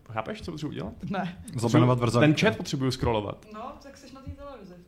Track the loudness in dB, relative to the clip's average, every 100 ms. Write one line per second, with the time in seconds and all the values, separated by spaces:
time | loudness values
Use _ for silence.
0 | -10 -6 -6 -6 -8 -8 -8 -6 -8 -8
1 | -6 -4 -6 -8 -10 -2 4 6 6 4
2 | 4 4 6 6 4 2 -4 -2 0 0
3 | 0 0 -2 -8 -12 -12 -12 -12 -18 -20
4 | -20 -18 -14 -14 -12 -14 -16 -18